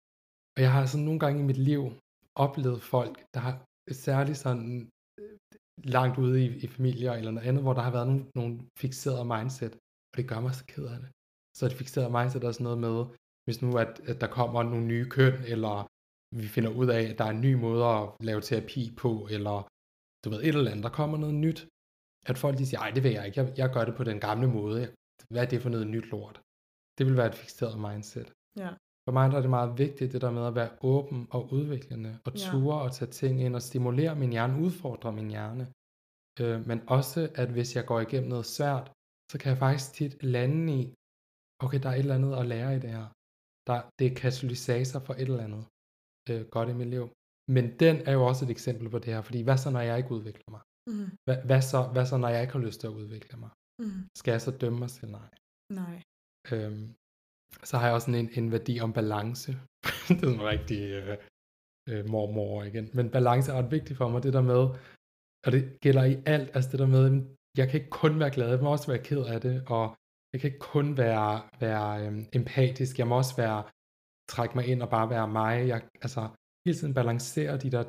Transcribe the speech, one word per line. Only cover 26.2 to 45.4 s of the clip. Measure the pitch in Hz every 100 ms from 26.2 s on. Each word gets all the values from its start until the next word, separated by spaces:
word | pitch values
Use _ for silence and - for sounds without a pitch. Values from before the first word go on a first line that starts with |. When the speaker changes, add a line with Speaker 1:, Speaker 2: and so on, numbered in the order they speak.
| 104 - _ _ _ _ _ -
Speaker 1:
Det | 131
vil | 127
være | 113
et | -
fikseret | - - 117 110 104
mindset. | 104 - 117 - _ _ 208
Speaker 2:
Ja. | 180 180 _ _ -
Speaker 1:
For | 127
mig | 131
der | 139
er | 127
det | 123
meget | 120 120 139
vigtigt, | - 131
det | 127 123
der | 120
med | 120
at | 120
være | 113 - 131
åben | 139 139 127 120 127
og | 120 135
udviklende, | 151 131 - 117 110 113 131
og |
Speaker 2:
Ja. | 202 185
Speaker 1:
ture | 135 139 151 127
og | -
tage | 120 -
ting | 135 131 127
ind | 123
og | -
stimulere | 127 123 127 160 147
min | 127 113
hjerne, | 123 139 175
udfordre | 170 131 113 117 107
min | 107 107
hjerne. | 107 127 127 - _ _ _ _ _ -
Øh, | 117 113 117
men | 113 - 131
også, | 135 165 156 143
at | 123 120
hvis | 120 120
jeg | 117
går | 117 113
igennem | 135 123
noget | 120 113 -
svært, | 143 131 - _ _ _ -
så | -
kan | 135
jeg | 131 135
faktisk | 139 131 -
tit | 143 - 131 123
lande | 127 156 165 135
i, | 131 - _ _ _ _ _ -
okay, | 131 139
der | 131
er | 131
et | 139
eller | 131
andet | 135 131
at | 123
lære | 113 131 135
i | 117
det | 113
her. | 110 - _ _ _ _ -
Der, | 120 - -
det | 127
er | 127
katalysator | 127 127 127 120 - 120 131 135 131
for |
et | 131 131
eller | 123